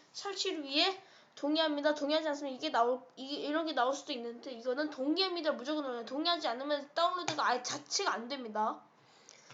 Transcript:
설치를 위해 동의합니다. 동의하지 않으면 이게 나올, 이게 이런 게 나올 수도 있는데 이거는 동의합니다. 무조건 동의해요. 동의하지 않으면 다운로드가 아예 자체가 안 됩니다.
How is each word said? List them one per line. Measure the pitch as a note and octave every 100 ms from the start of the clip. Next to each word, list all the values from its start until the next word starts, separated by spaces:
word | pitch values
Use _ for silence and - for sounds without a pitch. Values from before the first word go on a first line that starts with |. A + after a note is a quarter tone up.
| -
설치를 | - G4+ F#4+ F#4+ D#4+
위해 | C#4 C#4+ F#4 F#4+ - - -
동의합니다. | - C#4+ D#4 D#4+ C#4+ D4+
동의하지 | D4 C#4+ D#4 D#4
않으면 | C#4+ C#4+
이게 | B3+ D4+
나올, | B3 A#3+ B3+ - -
이게 | C4+ D4
이런 | C#4+ D#4 D#4+
게 |
나올 | C4 B3
수도 | C#4+ -
있는데 | B3+ A#3 A#3+ C4+
이거는 | A#3 B3+ B3+ D4+
동의합니다. | C4 C#4 E4+ F#4+ F4 D4+
무조건 | A#3 B3+ D#4
동의해요. | C4+ A#3+ A3
동의하지 | C#4 E4+ E4+ C#4+
않으면 | A#3+ C#4+ C#4+ C4+
다운로드가 | - F4 F4+ E4 D4+ G#3+
아예 | B3
자체가 | - F#3+ - - F#4
안 | G#3 A#3+
됩니다. | C#4 A3+ G#3+ A3 D4 - _ - - - - -